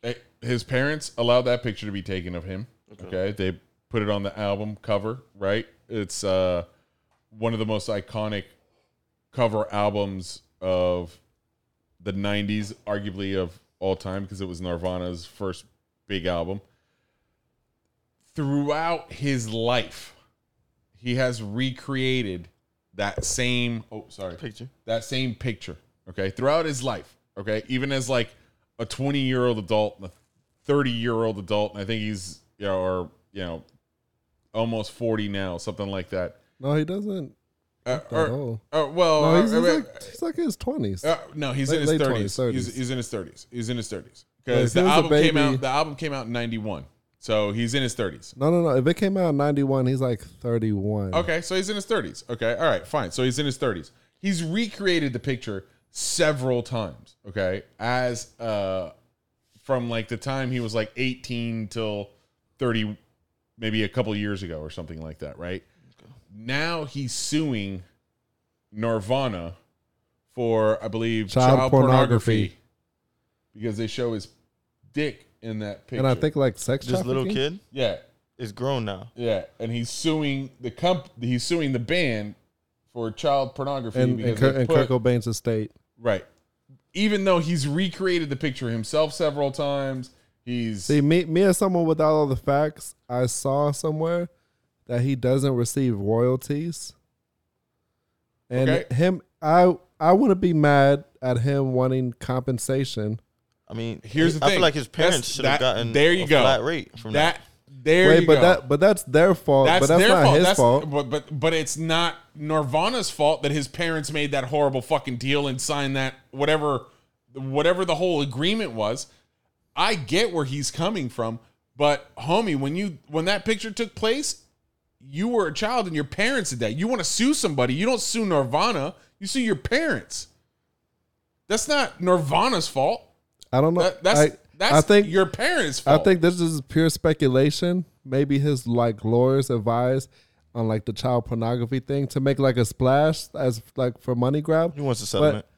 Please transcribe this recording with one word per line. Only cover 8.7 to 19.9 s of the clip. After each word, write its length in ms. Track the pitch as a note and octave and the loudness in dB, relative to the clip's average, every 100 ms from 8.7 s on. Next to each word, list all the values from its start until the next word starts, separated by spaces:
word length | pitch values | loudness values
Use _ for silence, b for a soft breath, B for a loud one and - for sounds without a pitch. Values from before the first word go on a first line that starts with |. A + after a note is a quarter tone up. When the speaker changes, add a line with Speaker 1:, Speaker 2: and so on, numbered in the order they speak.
| _ _ _ _ _ _ | _ _ _ _ _ _
Speaker 1:
cover 400 | - A#2 G#2+ G#2 | 0 0 0 -2
albums 680 | G#2 G#2 G#2 G2+ F#2+ F2+ - _ _ | 0 0 0 -4 -6 -12 -16 _ _
of 580 | F#2 F#2 F2+ F2+ E2+ - _ _ _ _ _ _ _ _ | -2 0 0 0 -4 -14 _ _ _ _ _ _ _ _
the 100 | F2+ | -8
nineties, 600 | G2 G2+ G#2 G2+ G#2+ G#2 G#2+ - | -4 -2 -2 -2 -4 -6 -12 -8
arguably 520 | G#2 G#2 F#2 G2 F#2+ | -6 -6 -6 -4 -2
of 200 | F2 - _ _ | -4 -8 _ _
all 160 | F#2+ F#2+ | -4 -2
time, 300 | G2 F#2+ G2 | -4 -8 -8
'cause 140 | F#2+ | -10
it 60 | F#2+ | -10
was 120 | E2+ | -8
Nirvana's 680 | F2+ E2+ F2+ F2+ F2+ F2 E2 | -6 -4 -4 -4 -6 -8 -14
first 380 | - G2 F2 - _ _ _ _ | -8 -8 -8 -16 _ _ _ _
big 180 | G2 F2 | -6 -4
album. 340 | F2 E2+ G2+ _ _ _ _ _ _ _ _ _ _ _ _ _ _ _ _ _ - | -4 -4 -8 _ _ _ _ _ _ _ _ _ _ _ _ _ _ _ _ _ -6
Throughout 800 | C#3 C#3+ C#3+ D3 E3 E3+ - | -2 0 0 -2 -2 -4 -8
his 340 | - C#3 C3 A2 | -8 -4 -2 -4
life, 680 | A2+ A2+ B2 - | -4 0 0 -2